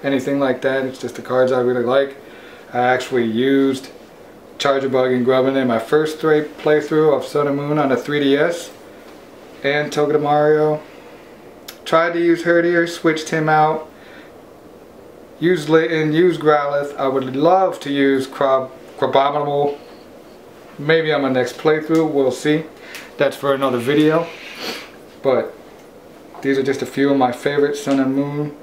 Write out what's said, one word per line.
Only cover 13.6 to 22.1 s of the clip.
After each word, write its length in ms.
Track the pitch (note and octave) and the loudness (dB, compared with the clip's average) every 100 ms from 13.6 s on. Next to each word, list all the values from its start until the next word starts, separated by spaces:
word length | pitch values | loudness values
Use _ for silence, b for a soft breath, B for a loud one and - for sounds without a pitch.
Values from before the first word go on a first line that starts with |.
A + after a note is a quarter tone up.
| D#3 D#3 - B B B B B - - - - - - - - - - | 2 0 -6 B B B B B -20 -20 -20 -20 -20 -20 -20 -20 -20 -4
Used 300 | D#3+ F3+ D3 | 0 0 2
Litten, 420 | D#3+ D#3+ D#3+ D#3 | 2 2 0 0
used 280 | D#3 F3+ D#3 | 4 2 4
Growlithe. 540 | D3 D3 C#3+ C#3+ C#3+ - | 2 2 2 -2 -4 -4
I 100 | C3+ | -2
would 280 | C3+ B2 C3 | -2 -2 0
love 440 | D#3 F#3 F#3 - | 4 4 2 -2
to 100 | D3 | -6
use 360 | C#3+ C#3 C3+ C3 | 0 2 2 -2
Crab-, 440 | - C#3 C3+ B2+ - - - | -2 0 0 -2 -14 -20 -4
Crabominable. 840 | C3+ - C#3 D3 D3 C#3+ C#3+ C#3+ - - - - - - - - - - | 0 2 2 0 -2 -2 -2 -4 -14 -20 -20 -20 -20 -20 -20 -20 -20 -12
Maybe 340 | D3 E3 D#3 | 0 0 2
on 100 | C#3+ | -2
my 80 | C3+ | 0
next 280 | B2+ A#2+ - | -2 -2 -2
playthrough, 540 | D#3 D#3 D#3 D#3+ D#3 | 0 0 0 0 0